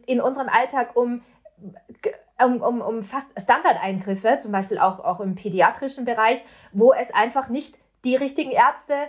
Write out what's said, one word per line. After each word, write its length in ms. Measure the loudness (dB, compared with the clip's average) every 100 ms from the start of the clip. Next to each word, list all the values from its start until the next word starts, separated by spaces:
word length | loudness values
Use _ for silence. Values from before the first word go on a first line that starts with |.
in 160 | -4 0
unserem 280 | 0 -2 0
Alltag 480 | 0 0 -2 -2 -2
um, 260 | -2 -4 -12 _ -20 _ -20 -20 -20 -8 -8 -8 _ 0
um, 160 | 2 2
um, 200 | -2 -2
um 240 | -4 -6
fast 240 | -8 -10 -10 -4
Standardeingriffe, 1000 | 2 4 4 2 -2 -4 -6 -2 0 0
zum 100 | -2
Beispiel 280 | -4 -2 0
auch, 200 | 0 0
auch 220 | -6 -4
im 160 | -6 -6
pädiatrischen 680 | -4 2 2 2 -8 -6
Bereich, 380 | -4 0 2 0 -6 -20 _
wo 200 | 4 6
es 220 | 6 0
einfach 340 | 0 0 -2 -4
nicht 300 | -6 -8 _ _ _
die 120 | -2 0
richtigen 340 | 0 -4 0
Ärzte 460 | 4 4 2 -4 -6